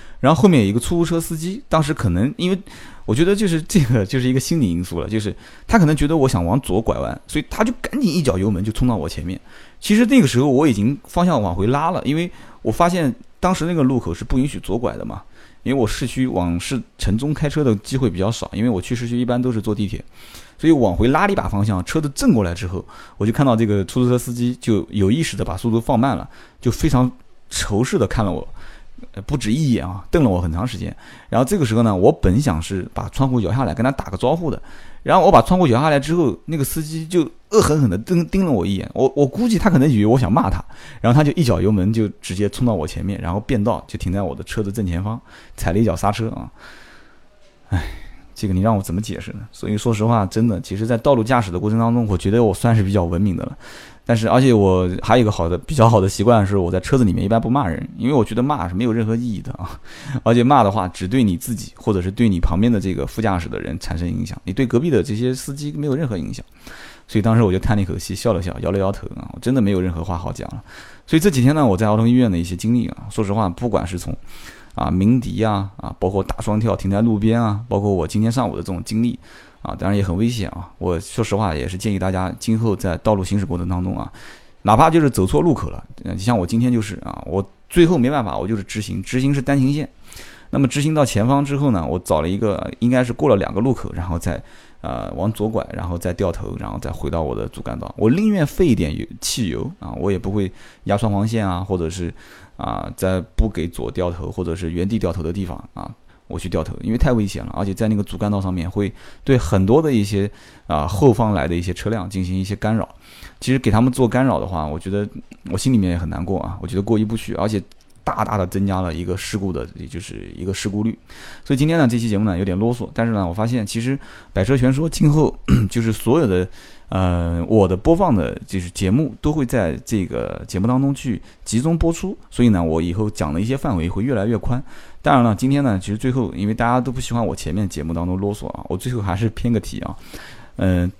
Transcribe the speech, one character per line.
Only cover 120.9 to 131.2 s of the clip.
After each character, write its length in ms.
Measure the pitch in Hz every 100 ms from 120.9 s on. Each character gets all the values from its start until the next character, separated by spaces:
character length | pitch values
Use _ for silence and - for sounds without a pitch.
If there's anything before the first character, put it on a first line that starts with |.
| - - - - - -
所 80 |
以 40 | 135
今 100 | 151
天 100 | 170
呢， 100 | 131
这 120 | 120
期 100 | 117
节 80 | 101
目 80 | 107
呢 120 | 87
有 60 |
点 140 | 95 90
啰 160 | 113
嗦， 160 | 123 107
但 120 | - 117
是 80 |
呢， 140 | 107 90
我 60 |
发 120 | 87 113
现 200 | 123 101
其 140 | 113
实 180 | 120 139 - - -
百 100 | -
车 140 | 98 135
全 160 | 127
说 160 | 135 160
今 220 | - 147
后， 240 | 151 143 - -
<clears throat> 200 | 127 101
就 140 | 117
是 100 | 113
所 260 | 107 - 143
有 80 | 131
的， 200 | 90 92 - - - -
呃， 540 | 95 92 87 85 85 85
我 200 | 110 95
的 100 | 92
播 180 | 151 170
放 180 | 185
的 260 | 107 65 50 -
就 120 | 95
是 100 | 87
节 180 | - 95
目 240 | 117 156 -
都 100 | 147
会 140 | 156 127
在 300 | 127 87 64 -
这 200 | 110 82
个 360 | 62 50 50 -
节 120 | 92
目 80 | 110
当 140 | 127
中 120 | 139
去 280 | 139 135 95